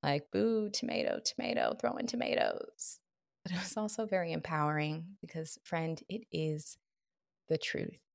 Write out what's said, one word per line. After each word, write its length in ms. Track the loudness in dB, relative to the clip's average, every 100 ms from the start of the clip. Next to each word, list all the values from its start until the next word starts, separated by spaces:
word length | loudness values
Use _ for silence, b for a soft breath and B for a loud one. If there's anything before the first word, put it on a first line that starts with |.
Like, 280 | 2 2 2
"Boo, 380 | 2 4 4 2
tomato, 480 | -2 0 0 2 0
tomato, 520 | -2 -2 0 2 2 2
throwing 280 | -2 0 -4
tomatoes." 920 | -2 0 2 2 0 -8 -10 -10 -10 _ _ _ _
But 80 | -6
it 80 | -4
was 160 | -2 -2
also 300 | -2 -2 0
very 260 | 2 2
empowering 840 | -2 0 2 4 4 2 0 -6 -12
because, 380 | -10 -8 -4 -6
friend, 380 | -4 -2 -2 -4 -4
it 140 | -8 -4
is 460 | -2 0 0 -2 -6 _ _ _ _ _ _ _
the 100 | 0
truth. 420 | 0 -2 -4 -8 _